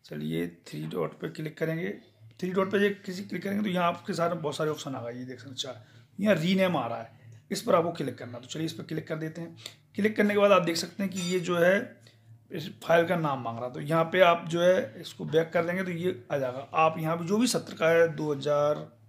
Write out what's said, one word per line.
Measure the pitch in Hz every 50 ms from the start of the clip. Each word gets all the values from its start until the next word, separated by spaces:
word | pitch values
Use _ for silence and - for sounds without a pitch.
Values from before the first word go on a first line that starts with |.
| _
चलिए | - 80 76 76 78 80 82 87 87 - - _
थ्री | - 78 76 78
डॉट | 78 82 87 80 76 - -
पे | 87 80
क्लिक | 80 - 80 - - -
करेंगे, | 165 156 160 165 175 196 - - - _ _ _ - - _ _
थ्री | 185 180
डॉट | 185 196 190 190
पे | 214 196
ये | 202 208
किसी | 202 196 - - 180 185
क्लिक | 202 - 202 175
करेंगे | 175 196 202 202
तो | 214 208
यहाँ | 175 180 175
आपके | 170 175 - - - 185
सारे | 156 165 170 175
बहुत | 165 - 151 139
सारे | - 160 151
ऑप्शन | 151 147 - 143 135
आ | 120
गए, | 117 120 120 123
ये | 127
देख | 127 127 113
सकते | - -
हैं | -
चार, | - - 135 120 - - _ - - - _ _ -
यहाँ | 190 214 196
रीनेम | 160 160 175 196 190 190 185 170
आ | 143 120
रहा | 117 117 117
है। | 113 - - - - - - - _ _ 202
इस | -
पर | - 233 185
आपको | 175 165 170 170
क्लिक | - 151 131 117 -
करना | 131 120
है। | 120 120
तो | 123 -
चलिए | - 156 160
इस | 160
पर | - - 165
क्लिक | - 160 156 160 -
कर | 160
देते | 156 160 160 160 170
हैं। | 170 165 - - - - - _ _ _ _
क्लिक | - 196 220 214
करने | - 214 208 202
के | 202
बाद | 202 202
आप | 202 180
देख | 175 165 170
सकते | 165 - - - -
हैं | 196 190
कि | 180 190 175
ये | 175 180 185
जो | 170 175 175 170
है | 170 180 190 208 - - - _ - - _ _ _ - - - _ _
इस | - 175 151 202 - -
फाइल | - - 165 170 170
का | 170 185 170
नाम | 160 147 135 131
मांग | 120 117 113 113
रहा | 120
है। | 127 131
तो | 156
यहाँ | 156 147 160 165 165
पे | 165 - 185
आप | 185 175 170 170 - 165
जो | 160 170
है | 175 180 185 196 - - - 180
इसको | 160 - - - 165
बैक | 151 143 160 165 160
कर | - 175 165
देंगे | 170 175 190 190
तो | 180
ये | 180 165 170 180 - 113 - _
आ | 151 143
जाएगा। | 131 127 123 131 139 - -
आप | 160 160 160 160 165
यहाँ | 160 156 165
पे | 170 175
जो | 160 202 220
भी | 247 233
सत्र | - 165 - - -
का | - 175 160
है, | 165 170 170 165
दो | 151 151 156 151
हज़ार | 147 139 135 147 147 147 147 147 151 151 156 - _ _ _